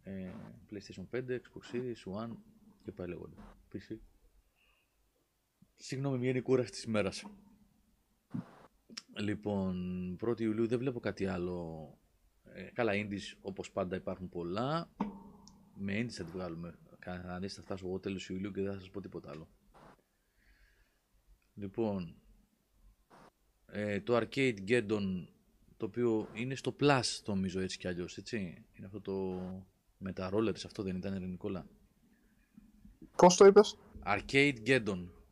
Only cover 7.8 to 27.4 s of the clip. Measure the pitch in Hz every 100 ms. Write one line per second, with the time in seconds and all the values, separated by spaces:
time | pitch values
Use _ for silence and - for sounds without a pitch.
7.8 | _ _ _ _ _ - - - - _
8.8 | _ - - - 107 104 104 101 95 90
9.8 | 90 90 90 90 110 113 113 107 113 120
10.8 | 131 120 107 98 95 92 90 90 85 80
11.8 | 71 - _ _ _ _ - - 95 -
12.8 | 117 101 101 98 - - 101 95 90 -
13.8 | 95 92 - 90 90 90 85 95 131 160
14.8 | 170 - - - - - - - - -
15.8 | 98 101 120 - 85 90 90 82 85 82
16.8 | - - - 90 90 90 98 - 87 95
17.8 | 92 95 98 95 - 92 101 98 98 98
18.8 | 92 101 92 87 80 76 80 - _ -
19.8 | - - _ _ _ _ _ - - _
20.8 | _ _ _ _ _ - _ - 101 95
21.8 | 110 98 85 - - - _ _ _ _
22.8 | - - _ - - _ _ _ - 101
23.8 | 104 101 104 120 110 - 135 104 95 123
24.8 | 104 107 98 92 - - _ _ - -
25.8 | 110 - 120 110 101 107 123 135 - -
26.8 | 143 139 117 - - 98